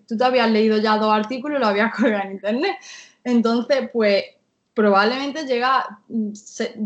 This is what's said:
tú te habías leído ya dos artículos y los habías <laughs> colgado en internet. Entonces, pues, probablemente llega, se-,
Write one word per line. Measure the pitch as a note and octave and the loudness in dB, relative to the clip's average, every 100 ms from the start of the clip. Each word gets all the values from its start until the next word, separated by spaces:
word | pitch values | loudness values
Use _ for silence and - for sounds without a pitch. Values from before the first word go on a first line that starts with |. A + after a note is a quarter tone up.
| - | -8
tú | A3 | -2
te | |
habías | B3+ B3+ A3+ | 2 2 2
leído | A3 A3 G#3+ | 2 2 2
ya | G#3+ G#3+ | 2 2
dos | G#3+ | 2
artículos | G#3+ G#3+ B3+ D4 D4 | 0 0 -6 -4 -2
y | |
los | A3 | 0
habías | G3+ A3 | 0 0
<laughs> | G3+ | 0
colgado | A#3+ G#3 | 0 0
en | G3 | -4
internet. | G3 G3 A#3+ F#4+ F#4+ - - - _ | -8 -4 -2 -2 -4 -12 -20 -20 _
Entonces, | A#3+ A#3+ A3+ A#3 A#3 C4+ A3+ | -2 2 2 0 0 -2 -2
pues, | A#3 G#3 G3 - _ _ _ _ | 0 2 2 -2 _ _ _ _
probablemente | - G#3 G3 G#3 B3+ C#4+ C#4+ C4+ | 0 4 4 4 0 -4 -6 -4
llega, | A#3+ B3+ B3+ - G#3 - A#3 G#3 | 0 2 0 -2 -12 -10 -6 -6
se-, | G#3 - - A3+ - | -8 -14 -8 -8 -6